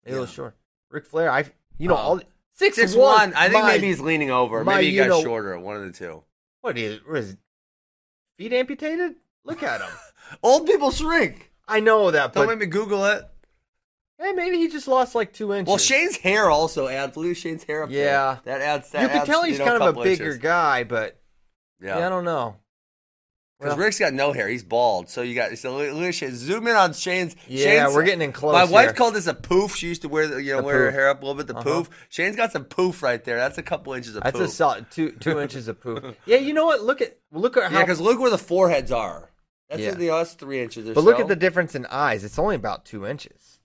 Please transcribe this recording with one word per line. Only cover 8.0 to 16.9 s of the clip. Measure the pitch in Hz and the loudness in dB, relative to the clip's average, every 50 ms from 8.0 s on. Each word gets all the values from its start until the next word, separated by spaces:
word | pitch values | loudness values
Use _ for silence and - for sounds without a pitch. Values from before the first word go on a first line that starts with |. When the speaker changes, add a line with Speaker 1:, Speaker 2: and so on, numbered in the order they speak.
| _ _ _ _ _ _ _ _ | _ _ _ _ _ _ _ _
Speaker 1:
feet | 180 226 | -8 -2
amputated? | 247 247 254 254 285 277 302 302 320 330 359 339 - _ _ _ _ _ _ | -2 -2 0 -2 -6 -6 -6 -4 -2 -2 -4 -4 -6 _ _ _ _ _ _
Look | 254 330 - | -12 -10 -6
at | 302 - 120 107 | -4 -6 -4 -6
him. | 98 92 - - - - _ | -8 -12 -14 -18 -20 -20 _
Speaker 2:
<laughs> | _ - - - - | _ -20 -20 -16 -2
Old | - 226 262 311 320 | 4 4 4 4 4
people | 311 427 330 285 269 | 2 2 2 2 0
shrink. | 254 - 311 311 330 330 247 - - - - _ _ _ _ - | -2 -2 -2 0 2 2 2 0 -2 -10 -20 _ _ _ _ -2
Speaker 1:
I | 214 214 | -2 2
know | 214 226 220 214 208 180 | 4 4 4 6 4 4
that, | 160 147 139 127 | 4 2 0 0
Speaker 2:
Don't | - 151 - | 2 2 2
Speaker 1:
but | 220 | 2
Speaker 2:
make | 226 220 | 2 -4
me | 208 | -4
Google | 180 156 202 220 196 208 196 196 | -4 -2 -4 -2 -2 -2 0 0
it. | 202 208 202 - - - - _ _ _ _ _ _ _ _ _ _ _ _ _ _ _ _ | 0 0 -2 -4 -16 -20 -20 _ _ _ _ _ _ _ _ _ _ _ _ _ _ _ _
Speaker 1:
Hey, | 320 392 | -6 -4
maybe | 392 359 339 359 359 339 | -4 -2 -2 -2 0 0
he | 330 330 | -2 -2
just | 320 302 254 277 | -4 -8 -2 0
lost, | 254 254 254 254 - | 2 2 2 0 -2
like, | 240 220 - | -4 -4 -4
two | _ - 214 202 | _ -10 -6 -4
inches. | 202 202 185 165 | -4 -4 0 0
Speaker 2:
Well, | 196 196 | 2 2
Shane's | - - 269 285 339 - 190 - | 4 2 2 2 2 0 -2 -2
hair | - 185 196 214 214 180 | 0 2 2 4 4 4
also | 151 147 160 160 - 151 135 | 4 4 2 0 -2 -4 -4
adds. | 131 | -4